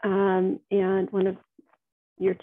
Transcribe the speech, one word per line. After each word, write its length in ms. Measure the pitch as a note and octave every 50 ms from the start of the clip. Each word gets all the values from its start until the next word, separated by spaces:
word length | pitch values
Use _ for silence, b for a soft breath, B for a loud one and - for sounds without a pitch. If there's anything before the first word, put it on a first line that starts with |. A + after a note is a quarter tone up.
| -
um, 560 | G3+ F#3+ G3 G3 G3 F#3 F#3 F#3 F#3 G3 - - _
and 400 | G3 G3+ F#3+ F#3 F#3+ F#3+ F#3 -
one 160 | - G3 F#3
of 100 | F#3+ F#3 F#3 _ _ _ - _ _ _ _ _ _ _ _ _ _ _ -
your 180 | F#3 F#3+ F#3 -